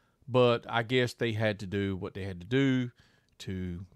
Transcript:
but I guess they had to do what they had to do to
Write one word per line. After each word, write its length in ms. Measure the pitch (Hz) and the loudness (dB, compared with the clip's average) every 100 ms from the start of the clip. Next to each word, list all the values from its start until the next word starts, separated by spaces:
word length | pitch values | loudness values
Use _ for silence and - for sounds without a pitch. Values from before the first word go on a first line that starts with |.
| _ _ - | _ _ -2
but 380 | 123 123 117 - | 4 6 4 0
I 160 | 117 | -2
guess 300 | 113 127 123 | 0 2 2
they 200 | - 117 | 0 -2
had 260 | 107 110 101 | 0 0 -2
to 80 | 98 | -4
do 300 | 101 98 92 | -2 -2 -2
what 180 | 98 | -6
they 80 | 101 | -8
had 180 | 95 90 | -10 -10
to 60 | 87 | 0
do 440 | 135 139 131 123 - _ _ _ - | 2 4 2 0 -8 _ _ _ -16
to 440 | - 92 90 87 95 | -8 -6 -6 -8 -10